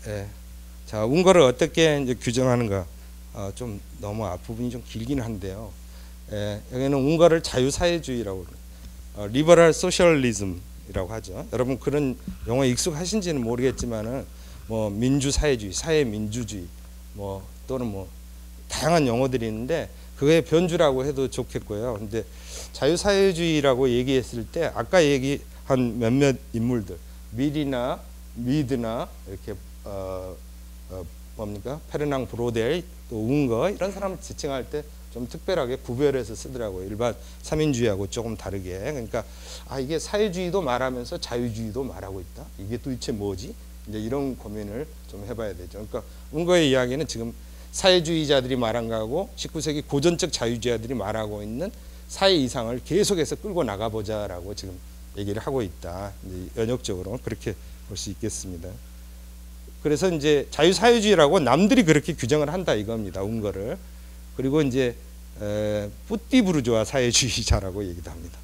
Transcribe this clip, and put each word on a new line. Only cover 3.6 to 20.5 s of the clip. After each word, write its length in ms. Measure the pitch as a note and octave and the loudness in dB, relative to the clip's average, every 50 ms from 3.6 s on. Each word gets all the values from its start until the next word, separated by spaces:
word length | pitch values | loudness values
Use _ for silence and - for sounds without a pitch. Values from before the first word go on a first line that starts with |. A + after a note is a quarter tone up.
| B2 A#2+ G#2 F#2+ - - - - | -8 -8 -8 -10 -12 -14 -14 -10
너무 240 | - G#2 G#2 A2 A2 | -8 -6 -4 -4 -4
앞부분이 460 | F#2 F2 F#2 - - A#2 A2 B2 B2 | -4 -4 -6 -8 -10 -6 -4 -4 -6
좀 120 | A#2 B2 - | -6 -8 -12
길긴 340 | - - A2 A2+ A#2+ C#3+ C#3 | -10 -8 -8 -4 -2 -2 -2
한데요. 520 | A#2 A2+ A2+ G2 F#2 G2 F#2+ G2+ A2+ G2+ F2+ - - - - - - - - - - - | -2 -4 -6 -6 -6 -8 -8 -8 -10 -12 -14 -16 -18 -18 -18 -18 -18 -18 -18 -18 -14 -8
예, 280 | G#2+ G#2 G#2 G#2 G#2 G#2+ - - | -6 -4 -4 -4 -4 -8 -10 -8
여기는 240 | - B2+ C3+ C#3 C#3+ | -4 -2 0 2 2
운거를 460 | C#3 C3 C#3+ E3 D#3 E3+ E3+ D#3 E3 | 4 4 4 6 8 8 8 8 6
자유사회주의라고 1000 | - - - B2+ B2+ C#3 C#3+ - F3+ F3 F3 E3+ - C3 B2+ A#2+ A2 G2 F#2+ F#2 F2+ | 2 0 2 2 2 2 2 2 2 2 2 0 -2 -4 -4 -4 -4 -4 -6 -8 -8
그래요. 140 | F2 - - - - - - - - - - - - - | -12 -14 -18 -18 -18 -18 -16 -16 -16 -16 -16 -18 -14 -10
어, 120 | G2+ G#2 | -8 -6
리버럴 460 | G2+ A2 C3 D3+ D#3+ F3 E3 E3+ E3 | 0 2 2 8 10 10 12 12 8
소셜리즘이라고 1400 | D3+ - - F3+ E3+ - F#3 F3 D#3+ C#3+ C3 B2 A2 G2 G2+ F#2+ F2+ F2 - - - - - - G2 G#2 F#2+ F2+ | 8 4 2 0 4 6 8 8 8 6 4 2 2 2 -2 -4 -4 -6 -10 -14 -18 -18 -16 -8 -4 -4 -4 -4
하죠. 380 | A2 A2 G#2 G2+ F2+ G#2+ - - | -6 -10 -8 -10 -10 -10 -10 -6
여러분 260 | - A2+ B2+ A#2+ A2+ A2 | 0 0 0 0 0 -2
그런 380 | - C#3+ C3+ D3 D3 C3 B2 - - - - - - | -2 0 2 2 2 0 -2 -4 -8 -10 -10 -8 -4
용어 180 | G#2 A#2 C3 C#3 | 0 2 2 4
익숙하신지는 800 | B2+ B2 A#2 - F#3 D#3 D3 F3+ F3 G#3 A3 F#3 F3 D#3+ C#3 | 4 2 2 0 -2 -2 -2 -4 -2 -2 -2 0 0 -2 0
모르겠지만은 800 | A#2 A2+ A#2+ A#2+ B2+ C3 B2 - - A#2+ A#2 A2 G#2+ A2 B2+ C#3 G#2 - - - - - - - - | 0 0 0 2 2 0 0 0 -4 -4 -4 -4 -4 -4 -6 -6 -8 -10 -14 -16 -16 -16 -16 -16 -10
뭐 240 | - A2 A2 G#2+ G#2 | -6 -2 -2 -2 -2
민주사회주의, 840 | G2+ G#2 A#2+ B2+ C3+ C#3+ C3 C#3+ C3+ - D3+ D3+ C3+ A#2 G#2 G2 | 0 0 2 4 4 4 2 2 2 2 4 4 2 2 -2 -6
사회민주주의, 920 | F2+ - - D#3+ D#3+ D#3 D3 A#2 G#2 G#2+ G#2+ G#2 G#2 B2 A#2+ G2+ G#2+ G2 F2 F2 - - - - - - - - - | -6 -6 -2 2 2 2 2 2 0 -4 -4 -4 -4 -6 -6 -6 -8 -10 -10 -12 -14 -18 -18 -18 -18 -18 -18 -16 -12
뭐 320 | G#2 G2+ G2 G2 G2 F#2+ - - - - | -10 -8 -8 -8 -8 -10 -14 -18 -18 -8
또는 200 | - B2+ C3 B2 | -6 -4 -4 -4
뭐 220 | A2+ G2 F#2+ F#2+ F2 - - - - - - - - - - - - | -4 -6 -6 -10 -12 -14 -18 -18 -18 -18 -18 -18 -18 -18 -18 -14 -10
다양한 380 | - - C3 D3+ E3+ E3+ D3 | -6 0 2 4 6 6 6
용어들이 400 | B2 A2+ A#2+ C3+ C3+ B2+ B2 A2+ | 4 4 4 2 2 2 0 0
있는데 420 | A2+ G#2+ A2 A#2+ B2+ E3 D#3 A2+ - - - - - - | -2 -4 -4 -2 -2 -2 -2 -2 -6 -10 -16 -18 -18 -6
그게 240 | - C3+ C#3+ D#3+ E3 | 2 6 6 6 6
변주라고 640 | - - | 6 4